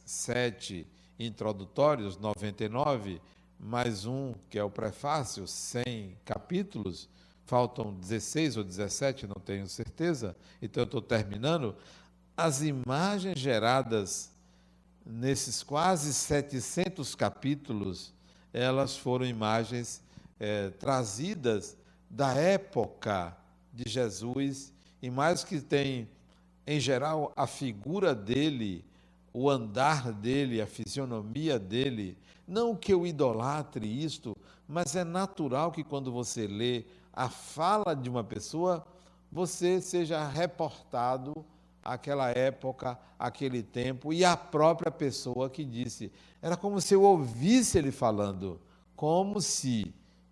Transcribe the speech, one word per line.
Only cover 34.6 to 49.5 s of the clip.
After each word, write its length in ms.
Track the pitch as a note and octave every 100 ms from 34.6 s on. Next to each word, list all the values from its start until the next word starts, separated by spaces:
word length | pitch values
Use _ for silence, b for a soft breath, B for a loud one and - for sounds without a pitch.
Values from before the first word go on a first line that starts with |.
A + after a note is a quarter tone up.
| -
mas 280 | E3 D#3+ F#3
é 80 |
natural 680 | E3+ F3+ F#3+ - C#3+ B2+ E3+
que 120 | D#3+
quando 280 | D3 C#3+ C3
você 360 | A#2+ A#2 B2 G#2
lê 380 | G2+ B2 A#2+ - B B
a 160 | - B2+
fala 640 | - - C#3+ F3 G#3+ F#3+ D3
de 140 | B2
uma 140 | B2
pessoa, 640 | G2+ G#2+ - D#3 F3+ E3+ - b b b -
você 500 | D#3+ F3+ - F3 F#3
seja 460 | F3+ F3 D#3+ D#3 D3
reportado 1160 | D3 F3 F3+ D3+ - - B2 B2 C3 C3 D#3 D3+ b b _
àquela 460 | - B2 C#3+ C#3+ B2+
época, 680 | B2 C3 - C3 B2+ B2+ B2 B B
àquele 440 | A#2+ - C3+ B2
tempo, 480 | G#2 A#2+ B2+ B2 D3
e 140 | E3 F3+
à 100 | E3+
própria 560 | - D3+ D#3 E3 E3
pessoa 580 | - C#3+ - C3 B2 C3
que 140 | C3
disse. 480 | C#3 A#2 A#2 - G#2+ B B B
Era 160 | D#3+ F3
como 240 | G3+ G3+
se 120 | -
eu 80 | G3
ouvisse 760 | G3+ F3 B2+ A2+ E3+ B3+ A3 F#3+
ele 140 | C#3
falando, 680 | - A#2+ G#2 G2+ F#2 F#2+ E2 b b _ -
como 440 | D3+ F3 G3 G#3
se, 520 | -